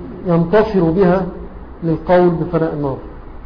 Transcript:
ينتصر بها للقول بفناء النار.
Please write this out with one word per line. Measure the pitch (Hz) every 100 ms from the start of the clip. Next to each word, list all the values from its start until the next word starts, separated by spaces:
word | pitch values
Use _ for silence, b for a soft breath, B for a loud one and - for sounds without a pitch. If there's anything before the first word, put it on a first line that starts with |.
| - - 185
ينتصر | 170 165 214 214 196
بها | 165 165 180 185 185 - - - - -
للقول | 165 156 - 180 180
بفناء | 160 156 170 160
النار. | 160 139 123 - - - -